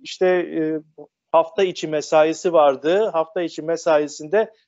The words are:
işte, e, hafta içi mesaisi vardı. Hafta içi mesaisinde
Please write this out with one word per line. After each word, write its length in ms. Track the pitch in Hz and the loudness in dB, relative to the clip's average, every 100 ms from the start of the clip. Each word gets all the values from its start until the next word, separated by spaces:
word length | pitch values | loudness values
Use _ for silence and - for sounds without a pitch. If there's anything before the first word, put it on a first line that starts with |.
işte, 260 | - - 185 | -16 -2 0
e, 520 | 180 165 165 156 156 156 - 147 _ _ | 2 -2 -4 -4 -4 -10 -20 -20 _ _
hafta 320 | 165 160 - | 0 0 -2
içi 240 | 190 - 156 | -2 -4 -6
mesaisi 680 | 151 - 160 160 156 180 | -6 0 2 4 0 0
vardı. 560 | 165 147 131 147 190 220 | 4 4 4 0 0 0
Hafta 280 | 160 160 185 | -2 -4 -4
içi 200 | 165 - | -8 -8
mesaisinde 920 | 156 165 170 151 147 - 151 202 214 - | -6 -4 0 0 0 -8 -4 -2 -2 -6